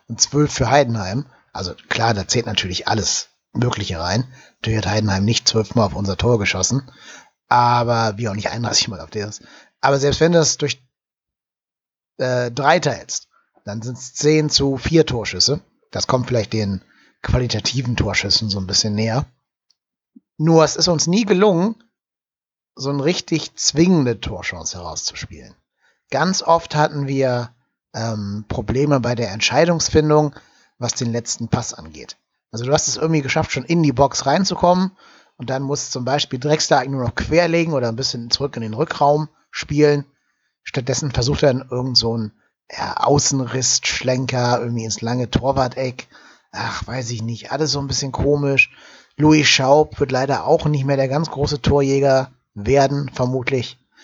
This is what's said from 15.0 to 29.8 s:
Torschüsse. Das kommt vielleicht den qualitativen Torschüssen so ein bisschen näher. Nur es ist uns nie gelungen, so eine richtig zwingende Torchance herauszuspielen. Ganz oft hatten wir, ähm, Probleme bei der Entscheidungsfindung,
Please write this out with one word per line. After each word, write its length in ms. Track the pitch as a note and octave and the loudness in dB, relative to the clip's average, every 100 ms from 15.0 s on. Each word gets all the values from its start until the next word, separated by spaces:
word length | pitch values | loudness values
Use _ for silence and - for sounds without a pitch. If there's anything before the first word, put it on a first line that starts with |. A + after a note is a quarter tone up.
| D3+ | 4
Torschüsse. 560 | A#2+ G2+ F2+ - D3 _ _ _ | 0 -4 0 0 0 _ _ _
Das 160 | - - | -6 -2
kommt 200 | B2+ B2 | -2 0
vielleicht 260 | A#2 G2+ | -2 0
den 300 | A2 G2+ F#2+ _ _ _ _ | -2 -2 -4 _ _ _ _
qualitativen 720 | - B2+ B2 A2+ - B2+ B2 A#2 | -2 0 0 -2 -2 -2 -2 -2
Torschüssen 540 | G2 F#2+ G#2 - A2 | 0 -2 0 0 0
so 100 | G2 | -4
ein 60 | F#2 | -2
bisschen 280 | G2+ A2 | -2 0
näher. 300 | G#2 A2 A#2 - _ _ _ _ _ _ _ _ - _ - | 0 0 -2 -4 _ _ _ _ _ _ _ _ -20 _ -2
Nur 260 | D#3 D#3+ | 4 6
es 140 | D3+ - | 4 2
ist 120 | F3+ | 0
uns 180 | D#3 D#3+ | 0 2
nie 180 | G3 | 0
gelungen, 520 | G#3 F#3 G#3+ E3+ G3 A3+ _ _ _ _ _ _ _ _ _ - | 2 4 4 2 0 -4 _ _ _ _ _ _ _ _ _ -10
so 140 | C3+ | -4
eine 140 | C#3+ | -2
richtig 500 | C#3+ F3+ - D#3+ - | 0 -2 -2 -4 -4
zwingende 640 | - - C#3+ F3 F3 B2 A2 | -4 -2 4 4 6 2 -2
Torchance 560 | - G2 - F2 D2+ F2+ | -6 -8 -8 -8 -10 -10
herauszuspielen. 800 | F2 - - - - D#2+ - - _ _ _ _ - | -10 -8 -8 -10 -14 -16 -20 -20 _ _ _ _ -4
Ganz 320 | C3 E3+ F#3 | 0 0 0
oft 320 | - E3 - | 2 2 2
hatten 320 | D3+ D3+ D3+ C3+ | 0 0 0 -2
wir, 480 | C3+ C3 B2 A#2+ _ _ _ _ | 0 0 0 -4 _ _ _ _
ähm, 500 | A2+ A2+ G#2+ G2+ G#2 - | -8 -6 -4 -6 -6 -6
Probleme 500 | - G#2 B2 D3 C#3 | -6 -2 0 2 2
bei 160 | A#2+ | 0
der 160 | A#2+ A2 | -2 -4
Entscheidungsfindung, 1040 | G#2+ - - E3+ E3 | -2 0 2 2 2